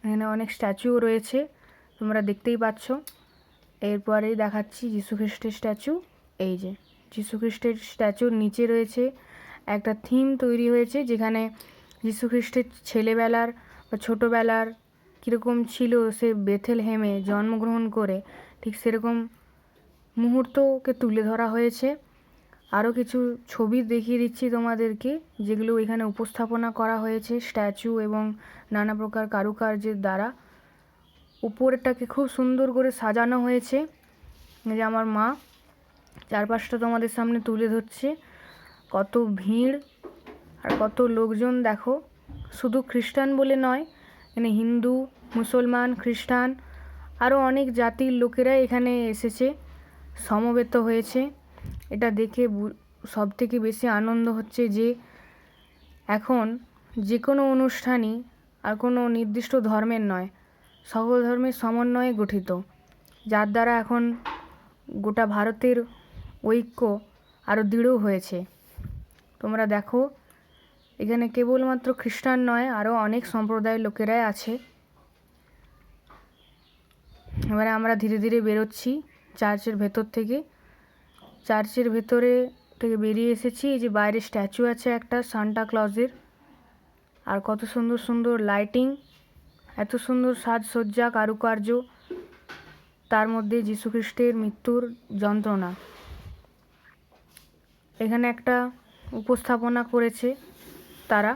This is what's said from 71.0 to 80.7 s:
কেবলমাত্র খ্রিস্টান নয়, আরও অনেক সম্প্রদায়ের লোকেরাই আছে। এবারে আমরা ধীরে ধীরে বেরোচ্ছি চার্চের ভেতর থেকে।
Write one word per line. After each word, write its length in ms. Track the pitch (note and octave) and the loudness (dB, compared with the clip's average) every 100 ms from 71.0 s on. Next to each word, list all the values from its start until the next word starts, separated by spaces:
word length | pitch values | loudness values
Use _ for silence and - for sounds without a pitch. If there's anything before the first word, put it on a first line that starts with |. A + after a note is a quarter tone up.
| G#3 A#3 A#3 | -2 0 0
কেবলমাত্র 540 | A#3+ A#3+ C4 C4 B3+ B3 B3+ | 0 2 4 2 0 -2 -2
খ্রিস্টান 380 | A#3 - C4 B3+ B3 | -4 -2 0 2 2
নয়, 160 | A#3 C4 A3 | 2 0 0
আরও 140 | G#3+ A#3 G#3+ | 0 0 2
অনেক 160 | A#3 A#3+ | -2 -2
সম্প্রদায়ের 540 | A3+ G#3+ A3 A3 A3+ A3 | -4 0 0 0 0 -2
লোকেরাই 360 | G#3+ G#3+ A#3 A3 | -2 0 2 0
আছে। 220 | G#3 - A#3+ - _ _ _ _ _ _ _ _ _ _ _ _ _ _ - _ _ _ _ _ _ _ _ - - - - - | -2 -6 -8 -10 _ _ _ _ _ _ _ _ _ _ _ _ _ _ -20 _ _ _ _ _ _ _ _ -20 -20 -10 -4 0
এবারে 200 | G#3+ A3 A3 | 2 2 2
আমরা 160 | A3+ A3 | 2 2
ধীরে 160 | G#3+ A3 | 2 0
ধীরে 140 | A3 A#3 | 2 2
বেরোচ্ছি 500 | G#3+ G#3+ G#3+ - B3 C#4+ - _ _ - | 2 0 0 -4 -4 -4 -6 _ _ -2
চার্চের 380 | G#3 G#3 A3+ G#3 | 0 0 -2 -2
ভেতর 220 | G3+ G3+ A3 - | -2 -2 -4 -4
থেকে। 200 | A3 C4 D#4 _ _ | -2 -4 -6 _ _